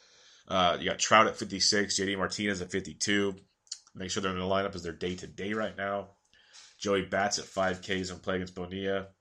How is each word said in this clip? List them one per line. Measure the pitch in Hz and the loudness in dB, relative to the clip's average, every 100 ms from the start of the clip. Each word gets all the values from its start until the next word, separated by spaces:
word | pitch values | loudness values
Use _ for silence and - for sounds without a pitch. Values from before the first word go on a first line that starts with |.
| - - - - - | -20 -20 -20 -20 -2
Uh, | 92 90 73 | 4 4 2
you | 87 | -2
got | - | -2
Trout | - 110 107 | 6 8 8
at | - | 2
fifty-six, | 101 95 - 104 98 - | -6 0 2 2 2 0
J | 95 | 0
D | 98 | 0
Martinez | 87 - 104 95 | -2 0 -2 -2
at | 90 | -2
fifty-two. | 95 92 - - 101 101 95 - _ _ - - | -4 -6 -6 0 2 2 -4 -16 _ _ -18 -16
Make | 92 92 | -12 -6
sure | 110 | -2
they're | 95 | -2
in | 92 | -2
the | |
lineup | 92 98 98 95 | 2 2 0 -4
as | |
they're | 85 | -8
day-to-day | 80 90 90 98 78 98 | -4 -4 -4 -10 -8 -4
right | 110 104 92 | -2 -4 -4
now. | 98 101 98 _ _ _ _ - - - | -2 -2 -6 _ _ _ _ -20 -20 -6
Joey | 104 98 90 | 0 2 2
Bats | 95 101 85 | 0 0 -2
at | - | -4
five | 98 95 90 | -2 0 -2
K | - 92 | -2 -2
is | 90 | -2
in | 87 | -6
play | - | -4
against | 92 92 | -2 -4
Bonilla. | - 87 95 98 98 95 _ | -8 -8 -4 -2 -2 -4 _